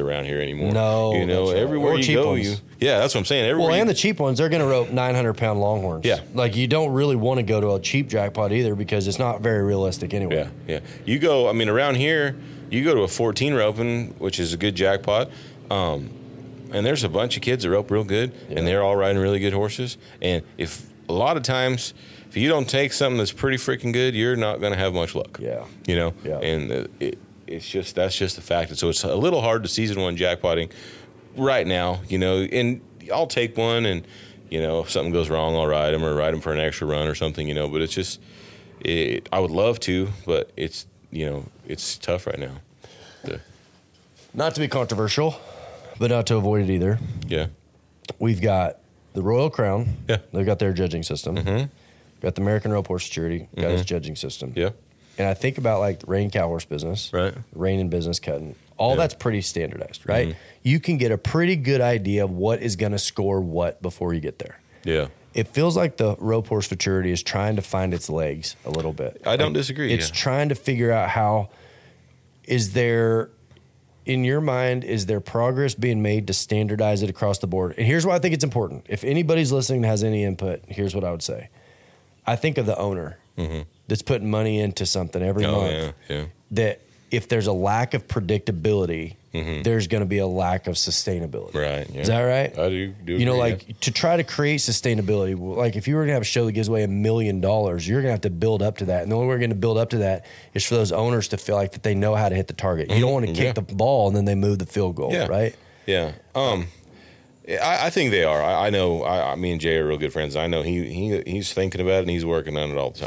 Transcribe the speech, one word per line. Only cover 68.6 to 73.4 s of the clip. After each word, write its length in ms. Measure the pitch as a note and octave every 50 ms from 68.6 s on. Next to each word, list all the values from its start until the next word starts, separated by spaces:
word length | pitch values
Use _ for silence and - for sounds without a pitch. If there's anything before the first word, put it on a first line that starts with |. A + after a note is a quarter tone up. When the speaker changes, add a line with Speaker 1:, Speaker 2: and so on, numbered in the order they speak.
| -
Speaker 2:
a 40 | -
little 240 | D2+ D#2+ D#2+ D#2+ D2+
bit. 280 | C#2+ C2+ B1 - - -
Speaker 1:
I 100 | - A2+
don't 120 | B2 D3+ D3+
Speaker 2:
Like, 60 | -
Speaker 1:
disagree, 380 | D3 C#3 C3 C3 C#3 D3+ B2 A2+
Speaker 2:
it's 140 | - E2 D#2+
Speaker 1:
yeah. 60 | D#2+
Speaker 2:
trying 340 | - - C3+ C3 C#3 D3 D3
to 60 | C#3
figure 360 | - - - C3+ A#2+ A#2+ A#2
out 180 | A2+ A2+ A2 F2+
how, 400 | - A2+ A2 G#2 G#2+ A2 G#2 G2+ - - - - - - - - - - - - - _ _ _ _ _ -
is 280 | - A#2+ B2 G#2+ G2 F#2+
there, 560 | B2+ A#2+ A#2 A#2 A#2 A#2 A2+ A2+ A2+ A2 - - _